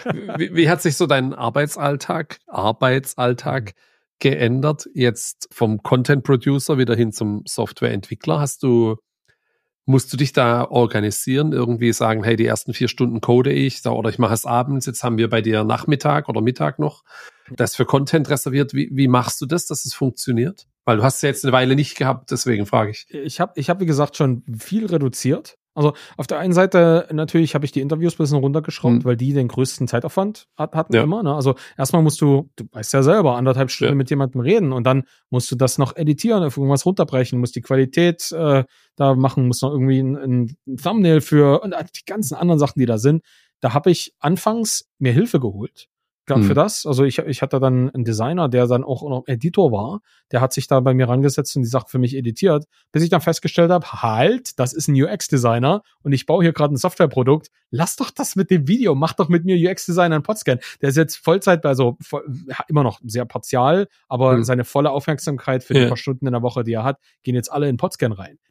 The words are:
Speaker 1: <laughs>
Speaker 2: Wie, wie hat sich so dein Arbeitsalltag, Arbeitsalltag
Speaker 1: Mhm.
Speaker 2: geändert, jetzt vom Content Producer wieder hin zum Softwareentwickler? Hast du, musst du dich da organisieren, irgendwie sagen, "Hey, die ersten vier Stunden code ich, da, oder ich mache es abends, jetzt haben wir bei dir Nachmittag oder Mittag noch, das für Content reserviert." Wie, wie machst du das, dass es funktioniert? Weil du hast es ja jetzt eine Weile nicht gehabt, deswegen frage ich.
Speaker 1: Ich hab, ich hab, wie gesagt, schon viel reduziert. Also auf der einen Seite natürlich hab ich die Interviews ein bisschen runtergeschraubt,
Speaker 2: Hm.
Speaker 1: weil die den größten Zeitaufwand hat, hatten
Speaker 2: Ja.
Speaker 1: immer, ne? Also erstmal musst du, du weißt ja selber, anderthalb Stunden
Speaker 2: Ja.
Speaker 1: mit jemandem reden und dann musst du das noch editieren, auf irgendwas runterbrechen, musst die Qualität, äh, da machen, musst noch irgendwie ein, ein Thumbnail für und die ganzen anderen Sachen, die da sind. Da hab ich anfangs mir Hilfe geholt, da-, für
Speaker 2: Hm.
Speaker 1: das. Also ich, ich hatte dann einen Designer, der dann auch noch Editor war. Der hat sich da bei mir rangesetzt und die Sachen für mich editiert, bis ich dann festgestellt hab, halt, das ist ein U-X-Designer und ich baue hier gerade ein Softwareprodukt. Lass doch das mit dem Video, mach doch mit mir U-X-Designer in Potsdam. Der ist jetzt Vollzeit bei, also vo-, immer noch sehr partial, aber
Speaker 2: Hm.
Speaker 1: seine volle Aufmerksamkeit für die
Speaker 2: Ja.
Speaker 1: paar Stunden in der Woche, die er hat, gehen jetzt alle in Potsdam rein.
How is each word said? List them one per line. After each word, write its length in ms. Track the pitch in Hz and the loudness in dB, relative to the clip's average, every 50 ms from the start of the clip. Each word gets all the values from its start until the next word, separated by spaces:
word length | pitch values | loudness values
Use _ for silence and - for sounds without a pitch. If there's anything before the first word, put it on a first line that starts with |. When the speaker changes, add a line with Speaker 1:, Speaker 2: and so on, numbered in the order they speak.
| - | -8
Speaker 1:
<laughs> 320 | 240 - - 104 - - | -8 -8 -8 -8 -10 -6
Speaker 2:
Wie, 160 | 151 170 165 170 | -6 -6 -4 0
wie 160 | 165 165 156 | 2 2 2
hat 120 | 175 170 - | 2 0 0
sich 120 | 165 135 | -4 0
so 100 | - 180 | 0 0
dein 260 | 139 143 131 131 135 - | 2 2 0 0 -4 -6
Arbeitsalltag, 1040 | 127 120 117 - 143 147 147 - 156 147 143 143 139 - - 170 165 151 - - _ _ | -4 -6 -4 -2 -2 -4 -4 -6 -4 -4 -4 -4 -4 -6 -6 -6 -6 -6 -10 -14 _ _
Arbeitsalltag 1300 | - - - 98 107 113 - 135 127 131 135 135 - - - 123 123 123 - - 147 135 131 104 98 - | -10 -8 -4 -2 -2 -2 0 0 0 0 0 -2 -6 -6 -2 -2 -2 -2 -4 -6 -6 -6 -6 -8 -10 -16
Speaker 1:
Mhm. 0 | _ _ _ _ _ _ _ _ - | _ _ _ _ _ _ _ _ -2
Speaker 2:
geändert, 680 | - 135 139 - 120 113 127 135 143 151 151 - - - - | 0 0 2 2 0 0 0 0 0 -2 -2 -4 -10 -10 -2
jetzt 540 | 143 123 120 - - - - - - - _ | 0 0 0 0 -2 -12 -12 -12 -14 -20 _
vom 300 | - - 117 107 110 104 | -4 -2 -2 0 0 -4
Content 420 | - - 131 127 120 - 143 135 - | 0 0 0 0 2 2 0 0 2
Producer 540 | - 135 117 - 139 139 135 - - 151 | 0 0 2 2 0 0 0 0 0 0
wieder 180 | 131 127 120 113 | 0 2 2 2
hin 160 | 117 117 110 | 0 0 -2
zum 300 | - - 110 104 104 101 - | -2 -4 -4 -4 -4 -6 -8
Softwareentwickler? 920 | - - 117 110 - - - 123 120 113 98 - - 113 - - 156 165 147 | -10 -6 -6 -6 -6 -4 -4 -2 -2 -2 -4 -6 -10 -14 -8 -2 -2 0 0
Hast 220 | 147 135 - - | -2 -4 -6 -2
du, 360 | 143 131 120 117 113 110 110 - _ _ _ _ _ _ _ _ _ _ _ _ _ _ _ _ - | 0 2 4 4 4 2 -2 -6 _ _ _ _ _ _ _ _ _ _ _ _ _ _ _ _ 0
musst 280 | 131 135 127 - - - | 2 2 2 2 -2 -4
du 40 | |
dich 140 | 123 147 135 - | -2 -2 0 2
da 320 | 143 123 117 120 120 123 - | 2 4 4 2 2 0 0
organisieren, 840 | - 123 117 110 - 107 104 104 - - - 131 131 143 151 156 139 | 2 2 2 2 0 -2 -2 -2 -4 -4 -4 -2 -2 0 0 0 0
irgendwie 380 | 127 120 117 120 113 120 117 | -2 -2 -2 -2 0 0 0
sagen, 320 | 107 - 117 110 110 110 104 | 0 0 0 0 0 0 0
"Hey, 120 | 117 117 | 0 2
die 100 | 110 117 | 2 2
ersten 280 | 117 110 - - 123 113 | 0 0 -2 -4 -8 -4
vier 140 | - 127 | -4 -4
Stunden 320 | 113 - - 123 120 117 107 | -4 0 -2 -2 -2 -2 -4
code 300 | - - 120 123 123 139 | 2 4 4 4 4 2
ich, 300 | 139 139 135 131 - - | 0 0 0 -2 -4 -4
da, 100 | - 117 | -6 -4
oder 180 | 120 117 110 110 | -4 -2 -4 -4
ich 100 | - 123 | -2 0
mache 140 | 120 98 117 | 0 0 0
es 120 | - - | -2 -2
abends, 400 | 127 120 123 123 143 139 131 - | -2 -2 -2 0 0 -4 -4 -4
jetzt 180 | 135 123 - - | -6 -8 -6 -4
haben 140 | 120 113 | -2 0
wir 120 | 110 113 104 | 0 0 2
bei 120 | 117 113 | 0 0
dir 220 | 104 110 107 110 110 | 0 0 0 0 0
Nachmittag 680 | 110 113 - - 156 143 131 - 147 147 147 143 - | 0 -2 -2 0 -2 -2 0 0 0 0 0 -2 -4
oder 120 | - 110 | -4 -2
Mittag 360 | 110 127 131 - 151 147 - | -2 -2 -2 -2 -4 -4 -2
noch, 260 | - 151 147 - _ _ _ - - - - _ _ _ - | -4 -6 -6 -6 _ _ _ -20 -20 -20 -20 _ _ _ -16
das 260 | 127 - 117 - - | -4 -4 -4 -4 0
für 100 | - 120 | -2 0
Content 440 | - - 139 143 - 165 160 131 - | 2 2 0 0 2 0 0 0 0
reserviert." 440 | 147 - - 139 131 139 139 139 135 | -2 -4 -2 -2 -2 -2 -2 0 -2
Wie, 160 | 135 - - 135 | -4 -4 -4 0
wie 140 | 135 139 | 0 2
machst 340 | 127 123 127 120 - - - | 4 4 2 0 -2 -6 -8
du 40 | 147 | -6
das, 180 | 127 165 170 - | -4 -4 -4 -4
dass 200 | - 151 - - | -6 -8 -8 -8
es 80 | 135 - | -10 -6
funktioniert? 720 | - 139 123 - - - 135 120 117 127 175 202 - _ _ _ _ - | -4 -4 -4 -4 -6 -6 -2 -2 0 -2 -2 -6 -12 _ _ _ _ 0
Weil 120 | 120 113 | 0 2
du 60 | 104 113 | 2 2
hast 120 | 135 - | 0 0
es 60 | - 151 | 0 -2
ja 60 | 139 | -2
jetzt 140 | 135 - - | -2 0 0
eine 80 | 131 127 | 2 2
Weile 220 | 127 127 131 135 | 4 4 4 2
nicht 200 | 147 139 - - | 2 0 -2 -2
gehabt, 340 | - 139 131 135 - _ - | -2 -2 -2 -2 -4 _ -8
deswegen 340 | 131 123 - 123 113 101 101 | -6 -4 -2 -2 -2 -2 -2
frage 260 | - 123 117 107 101 | 0 0 0 0 -2
ich. 140 | 107 - - _ | -6 -12 -16 _
Speaker 1:
Ich 300 | - 147 139 143 - - | -12 -10 -10 -10 -4 -4
hab, 180 | 175 - - | -4 -4 -4
ich 120 | 151 131 175 | -6 -2 -2
hab, 100 | 175 196 | -2 -2
wie 60 | 185 | 0
gesagt, 320 | 160 143 139 143 - - | -2 0 0 -2 -2 -2
schon 260 | - 147 131 120 120 - 131 113 | -2 0 0 0 -2 -6 -12 -12
viel 280 | 107 - - 190 220 220 | -12 -10 -6 -4 -4 -2
reduziert. 720 | 185 180 - 139 123 - - - 127 156 - - - _ _ _ _ - | -2 -2 0 -2 -2 -4 -4 -2 -2 -2 -2 -6 -16 _ _ _ _ -4
Also 200 | 156 147 151 147 - - - - | 0 0 0 0 -2 -18 -20 -12
auf 100 | - 131 | -12 -8
der 100 | - 175 147 | -6 -4 -4
einen 120 | 180 185 | -2 0
Seite 560 | 170 180 190 185 190 175 170 165 165 170 - - 156 | 2 2 2 4 4 4 6 6 4 2 2 -2 -4
natürlich 420 | 151 156 147 - 165 165 - - | -4 -4 0 2 2 2 2 0
hab 80 | 143 147 | -2 -4
ich 80 | 131 | -2
die 80 | - 139 | -4 -4
Interviews 360 | 135 143 156 160 170 170 - | -2 -2 -2 0 -2 -2 0
ein 20 | |
bisschen 220 | - 156 139 147 139 | 0 0 0 2 2
runtergeschraubt, 540 | 135 139 143 160 151 160 - - - 123 120 | 2 0 0 -2 -4 -6 -10 -2 2 2 2
Speaker 2:
Hm. 100 | 120 127 | 4 2
Speaker 1:
weil 100 | 127 120 | 0 0
die 160 | 117 127 139 | 0 0 0
den 160 | 143 139 123 | 0 0 0
größten 400 | 113 - 123 131 - - - 127 | 0 0 -2 -2 -2 -2 -6 -4
Zeitaufwand 640 | - 120 120 - 151 - 190 196 214 214 - _ _ _ | -2 -2 -2 -4 -2 -2 -2 -2 -2 -6 -10 _ _ _
hat, 180 | - 151 - - | -8 -8 -4 -4
hatten 180 | 160 - - 120 | -4 -2 2 2
Speaker 2:
Ja. 100 | 113 131 | 4 4
Speaker 1:
immer, 200 | 151 196 233 202 | 2 0 -2 -2
ne? 100 | 139 151 | -2 -2
Also 220 | 147 127 139 127 - - - - | 0 0 0 -2 -2 -8 -18 -6
erstmal 240 | - 135 - - 165 | -6 -4 0 2 4
musst 180 | 160 151 - - | 4 4 2 2
du, 300 | 156 143 139 139 135 - _ | 2 4 4 2 2 -4 _
du 80 | - 107 - - | -18 -18 -14 -12
weißt 180 | 110 107 - | -12 -8 0
ja 120 | - 135 131 | 2 2 4
selber, 340 | 151 196 220 170 135 120 | 4 4 4 4 2 2
anderthalb 340 | 120 127 135 123 131 135 123 | 2 0 0 2 0 0 -2
Stunden 220 | - - - - 143 | -2 -2 0 2 2
Speaker 2:
Ja. 20 | |
Speaker 1:
mit 140 | 139 127 - | 2 0 0
jemandem 320 | 147 139 135 127 131 127 | 0 -2 -2 -2 -2 -2
reden 320 | 117 156 220 226 175 135 131 | 0 2 2 2 2 0 -2
und 100 | 123 110 | 0 2
dann 180 | 127 131 135 - _ _ _ _ - | 2 2 2 -2 _ _ _ _ -4
musst 200 | 127 123 - - | -4 -2 -2 -2
du 60 | 135 | -2
das 220 | 120 131 127 - | 0 0 0 2
noch 180 | - 131 - - | 0 -2 -2 -2
editieren, 480 | - 156 151 143 - - 233 220 196 165 | -2 0 0 0 0 0 0 0 2 0
auf 140 | 135 - | 0 -2
irgendwas 280 | 143 139 135 143 135 - | -2 0 2 0 2 2
runterbrechen, 540 | 180 190 - 160 - 135 127 123 - 131 123 | 0 0 0 -2 0 0 -2 0 0 0 -2
musst 160 | 123 120 - | -2 -2 -4
die 60 | 120 | -8
Qualität, 720 | - - 135 135 135 135 - 165 175 175 170 - - - 170 | -4 0 2 2 2 2 2 2 2 2 0 -2 -8 -8 -4
äh, 320 | 160 160 147 139 135 123 _ _ _ _ _ _ | -2 0 2 2 2 2 _ _ _ _ _ _
da 180 | - 143 135 131 | 0 2 2 4
machen, 320 | 131 135 127 - 139 127 | 4 2 2 2 0 0
musst 140 | 123 120 - 131 | 0 0 -2 -2
noch 80 | 135 | -2
irgendwie 280 | 147 131 131 135 135 131 | 0 0 2 2 2 2
ein, 180 | 135 131 143 143 139 131 123 123 120 117 147 _ - | 0 -2 -4 -4 -2 -2 0 0 -2 -2 -6 _ -12
ein 80 | 135 131 | -12 -12
Thumbnail 460 | - - 170 220 220 185 165 160 151 | -6 -4 -2 0 2 4 6 4 4
für 400 | - - 151 147 143 139 139 - | 4 4 4 4 6 6 4 2
und 120 | - 196 - - 175 - - | 0 -4 -8 -8 -10 -10 -16
die 80 | - - | -18 -14
ganzen 300 | - - 220 214 127 147 | -10 -6 -6 -4 -6 -4
anderen 240 | - 170 175 165 143 | -2 2 2 4 4
Sachen, 180 | 139 - - | 2 0 0
die 80 | 143 123 | 0 0
da 120 | 117 113 | 0 0
sind. 260 | 107 117 143 160 160 _ _ _ _ _ _ _ - | 2 2 2 2 2 _ _ _ _ _ _ _ -4
Da 120 | - 117 107 | -4 0 0
hab 140 | 143 - | 2 4
ich 260 | 185 165 - - - _ - | 4 2 2 0 -12 _ -4
anfangs 680 | - 151 185 - - 214 226 233 220 - - - - _ _ - | -2 -2 -2 0 0 -2 -2 -2 -4 -4 -4 -6 -8 _ _ -2
mir 140 | 139 123 113 | 0 2 2
Hilfe 260 | 156 233 233 - 139 | 2 2 2 0 0
geholt, 480 | 123 104 95 98 113 - _ - - _ _ _ _ _ _ _ _ | -2 -2 -6 -8 -12 -14 _ -20 -20 _ _ _ _ _ _ _ _
da-, 100 | - 135 | 0 2
für 120 | 113 101 98 | 4 4 4
Speaker 2:
Hm. 60 | - | 4
Speaker 1:
das. 300 | 143 165 220 - - - | 2 2 2 0 -6 -4
Also 180 | 156 131 131 139 | -2 2 2 2
ich, 160 | 135 - 160 | 2 2 -2
ich 220 | - 160 127 - | -4 -4 -4 -4
hatte 180 | 139 - 143 127 | -4 -2 0 0
dann 300 | 135 131 127 127 127 135 | 2 2 2 2 0 -2
einen 140 | - 131 113 | -2 -4 -4
Designer, 420 | 117 110 107 113 139 175 180 160 | -2 -2 -2 -2 -2 0 0 0
der 200 | 123 123 123 123 | 2 2 2 2
dann 160 | 120 123 123 131 | 4 2 0 0
auch 180 | 139 127 - | -4 -8 -8
noch 220 | - 143 127 127 - | -6 -8 -8 -8 -4
Editor 440 | - 127 113 139 175 - 208 180 131 | -6 -6 -2 -2 -2 2 2 2 2
war. 300 | 110 95 104 - 196 214 _ _ _ _ _ - | 2 0 -4 -6 -8 -10 _ _ _ _ _ -4
Der 80 | 131 120 | 0 0
hat 140 | 131 127 - | 0 0 -2
sich 140 | 139 - | -6 -2
da 120 | - 143 131 | 2 2 2
bei 140 | 123 135 127 | 4 2 2
mir 160 | 131 127 117 | 2 2 2
rangesetzt 460 | 123 135 139 139 - 156 139 - - | 2 2 2 0 0 -2 -6 -4 -4
und 80 | 139 120 | -4 -4
die 40 | |
Sachen 200 | 113 131 127 - - | -2 -2 -4 -4 -2
für 80 | - 127 | -2 -2
mich 160 | 123 120 135 | -2 -2 -2
editiert, 500 | 135 123 117 110 - 196 185 151 147 151 _ _ _ _ _ | -4 -6 -6 -4 0 2 2 2 2 -2 _ _ _ _ _
bis 120 | - 151 170 | 0 0 2
ich 60 | 170 | 4
dann 120 | 185 160 | 2 2
festgestellt 500 | - 170 160 - - 160 - 170 170 170 | 2 0 -2 -2 -4 -2 2 2 4 4
hab, 300 | 180 175 - - - - - | 4 2 0 -4 -8 -4 -2
halt, 540 | 113 110 117 139 202 254 247 - - - - | -2 2 2 2 2 2 0 -4 -10 -4 -2
das 140 | 123 127 - | -2 -2 -2
ist 140 | 160 - | -4 -2
ein 60 | 151 139 | 2 2
U-X-Designer 840 | 131 143 196 208 - - - 151 127 120 117 117 120 127 147 190 208 _ _ _ _ - | 2 2 2 -2 -6 -4 -2 0 2 2 2 2 2 2 2 0 0 _ _ _ _ -2
und 100 | 143 139 | -2 -2
ich 120 | 127 - | -2 0
baue 180 | - 160 196 170 | 0 2 4 4
hier 100 | 165 - | 2 2
gerade 200 | - 185 147 143 | 2 0 0 0
ein 40 | |
Softwareprodukt. 720 | 117 - 180 - - - 131 - 131 120 131 151 156 - - _ _ _ - | 0 -2 -4 2 2 0 2 2 2 4 4 2 2 0 -10 _ _ _ -8
Lass 240 | 120 131 170 - - | -2 -2 -2 -2 -2
doch 160 | - 262 - | -6 -8 -8
das 240 | - - 262 - - | -4 -6 -6 -4 0
mit 160 | 190 190 - | -2 2 2
dem 160 | 185 165 131 | 2 2 4
Video, 280 | 147 214 269 233 185 139 | 2 2 2 2 2 2
mach 180 | 131 156 156 - | 2 0 -2 0
doch 160 | - 175 147 | -2 0 2
mit 160 | 175 170 170 | 2 2 2
mir 100 | 190 185 | 2 2
U-X-Designer 600 | 175 165 180 185 - - - 170 180 175 170 156 | 2 2 0 -2 -4 -6 -2 2 2 2 2 2
in 60 | 151 - | 0 0
Potsdam. 360 | - 214 - - 143 127 123 - - - - | -2 -6 -2 0 -2 -2 -2 -4 -12 -8 -4
Der 80 | 143 139 | -2 0
ist 80 | 131 | 2
jetzt 180 | 160 156 - - | 2 2 0 -2
Vollzeit 440 | - - 160 175 196 - 196 175 160 | -4 0 0 0 2 4 2 2 2
bei, 80 | - 143 | 2 0
also 280 | 131 131 127 120 - _ | 2 2 2 0 0 _
vo-, 200 | - - 147 139 - 147 123 156 - 131 123 - - | -12 -10 -10 -10 -8 -10 -12 -12 -12 -14 -12 -12 -6
immer 160 | - 156 147 131 | 0 0 2 2
noch 160 | 113 - - - | 0 -2 -6 -14
sehr 220 | 117 107 123 120 | -8 -6 -6 -6
partial, 640 | - - 120 - - 135 123 127 143 170 196 196 - _ _ _ | -6 -10 -10 -6 -2 0 2 4 4 2 2 0 -4 _ _ _
aber 260 | - 131 123 131 131 127 | -8 -2 2 4 4 4
Speaker 2:
Hm. 100 | 117 113 | 4 2
Speaker 1:
seine 200 | 123 127 123 120 | 0 0 -2 -2
volle 280 | - - 143 147 151 | -2 0 0 0 2
Aufmerksamkeit 720 | 135 143 - 160 147 - - 156 139 123 - 135 131 123 - | 0 -2 -2 -4 -4 -4 -4 -6 -6 -4 -4 -4 -4 -4 -2
für 100 | - - | 2 2
die 80 | 135 | 4
Speaker 2:
Ja. 60 | 123 | 4
Speaker 1:
paar 100 | 120 123 | 4 0
Stunden 300 | - - 139 127 127 139 | -4 -4 -6 -6 -4 -4
in 60 | 127 123 | -2 -2
der 80 | 117 120 | -2 -2
Woche, 200 | 120 - 127 113 | -2 -4 -4 -4
die 100 | 113 113 | -4 -4
er 100 | 110 113 | -2 -2
hat, 160 | 139 139 _ _ _ _ _ - | -4 -4 _ _ _ _ _ -6
gehen 120 | 127 127 | -2 -2
jetzt 160 | 123 - - | -2 -4 -4
alle 160 | - 143 147 | -4 -2 -2
in 100 | 143 123 | -2 0
Potsdam 340 | - 180 190 - - 139 113 | -2 -4 -6 -2 -2 -2 -2
rein. 260 | 104 95 92 - - _ _ _ | -2 -6 -12 -20 -20 _ _ _